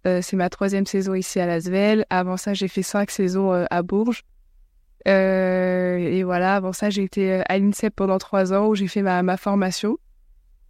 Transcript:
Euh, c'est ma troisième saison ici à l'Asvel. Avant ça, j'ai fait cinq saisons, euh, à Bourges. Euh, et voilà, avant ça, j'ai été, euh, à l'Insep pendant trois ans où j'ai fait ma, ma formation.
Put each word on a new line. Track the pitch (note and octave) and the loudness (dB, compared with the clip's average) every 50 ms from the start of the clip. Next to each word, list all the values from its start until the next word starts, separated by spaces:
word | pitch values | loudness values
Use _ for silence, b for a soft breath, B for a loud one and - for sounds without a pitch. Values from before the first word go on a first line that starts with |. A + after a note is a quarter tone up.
| - F#3 | -2 0
Euh, | F#3 F3+ F3+ | 0 0 0
c'est | - - | -2 -2
ma | F#3+ F3 F#3 | 0 0 -2
troisième | - - G3+ G3 G3 G3 G3 - | -2 -2 -2 0 0 0 -2 0
saison | - G3 F#3+ F#3+ F#3+ | -2 -2 -2 0 -2
ici | F#3 F#3 - - G3 | -4 -4 -4 -2 -2
à | F3+ | 0
l'Asvel. | F3 E3+ E3 E3 F3+ F#3 F#3+ G3+ G#3+ G#3+ A3 G#3+ - | 0 0 -2 -2 -2 0 2 4 4 4 2 2 0
Avant | F#3 F#3 F3+ F3+ F#3 | 0 -2 -2 -2 -4
ça, | F#3+ - G#3 G3+ | -4 -4 -4 -4
j'ai | F#3 G3 F#3 | -2 -4 -4
fait | - G3 F#3 | -2 -4 -4
cinq | - - G3+ G3+ - | -2 -2 -2 -2 -2
saisons, | - - G3 F3+ F3+ F#3+ G3 F#3+ F#3 | -2 -2 -2 0 0 0 0 2 2
euh, | F3+ F3 - | 0 0 0
à | - F3 F3 | -2 -2 -2
Bourges. | F3+ G3 G3+ A3 A#3+ A#3 - - _ _ _ _ _ _ - - _ _ _ _ _ _ _ - - | 0 0 0 0 0 -2 -4 -6 _ _ _ _ _ _ -20 -20 _ _ _ _ _ _ _ 0 2
Euh, | G3 F#3+ F#3+ F#3+ F#3+ F#3+ F#3 F#3 F#3 F#3 F#3 F#3 F3+ F3+ F3+ F3+ F3+ F3+ | 4 4 4 2 2 2 2 2 0 0 0 0 0 0 0 0 0 0
et | F3 E3+ - F#3 F#3+ | 0 0 0 0 0
voilà, | F3+ F3+ F3 F3+ F#3+ G3 | 0 0 0 2 2 2
avant | G3+ F#3 F#3 F#3 | 0 0 -2 -4
ça, | - G#3 G#3 | -2 -2 -2
j'ai | G3 G3+ G3 | 0 0 -2
été, | F#3 - G3+ F#3+ F#3+ | -2 -2 -2 0 0
euh, | F#3 F#3 - - | 0 0 0 0
à | F#3 G3 | 0 2
l'Insep | G3 G#3 G3+ - - G#3+ - | 2 2 0 0 -2 -4 -2
pendant | - G3 F#3+ F#3+ F#3+ | 0 0 0 0 0
trois | - - - G3 F#3+ F#3 F#3+ | -2 -2 0 0 2 2 2
ans | G3 G#3 | 2 2
où | G#3+ G#3+ | 2 2
j'ai | G3 G3 F3+ | 2 0 -2
fait | - G#3 G3 | -2 0 0
ma, | F#3+ F3+ F3+ | 2 2 2
ma | F3+ F#3 F#3 F#3+ | 2 0 0 -2
formation. | - G#3 G3 G3+ F#3+ F#3 F3+ - - G#3 A#3+ - _ _ - _ _ _ - - _ _ _ _ _ - | -2 0 0 0 0 0 -2 -2 -2 -2 -2 -2 _ _ -20 _ _ _ -20 -20 _ _ _ _ _ -12